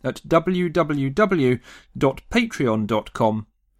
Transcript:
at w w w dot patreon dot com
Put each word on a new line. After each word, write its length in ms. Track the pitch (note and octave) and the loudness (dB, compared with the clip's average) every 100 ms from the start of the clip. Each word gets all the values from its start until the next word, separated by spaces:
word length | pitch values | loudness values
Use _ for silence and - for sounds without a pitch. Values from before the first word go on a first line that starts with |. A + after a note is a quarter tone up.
at 200 | C3 - - | -8 -8 0
w 440 | E3 D#3+ F3+ F3 | 2 2 0 0
w 400 | E3+ D#3 D3 C3+ | 0 0 -2 -2
w 500 | C#3 G#3+ F3+ B2+ B2 - - _ B2 | 2 2 2 2 0 -4 -20 _ 0
dot 240 | C3+ - - | 0 0 -2
patreon 560 | A#3 A#3 - B2+ A2 G#2 | -2 -2 -2 0 0 0
dot 240 | G#2+ - | -2 -4
com 360 | - A2 G#2+ G#2+ _ _ _ | -2 0 0 -8 _ _ _